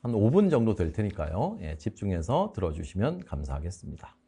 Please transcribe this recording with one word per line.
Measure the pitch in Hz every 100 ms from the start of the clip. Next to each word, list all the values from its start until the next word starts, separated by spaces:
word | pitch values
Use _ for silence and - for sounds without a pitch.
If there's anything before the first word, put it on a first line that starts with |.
한 | 120
오 | 113 107
분 | 165 202
정도 | 143 113
될 | 98 85
테니까요. | 73 104 - 78 85 160 220
예, | 82 78
집중해서 | - - 101 90 78 143 208
들어주시면 | - 87 78 76 92 120 180
감사하겠습니다. | - 73 69 69 80 92 - - - _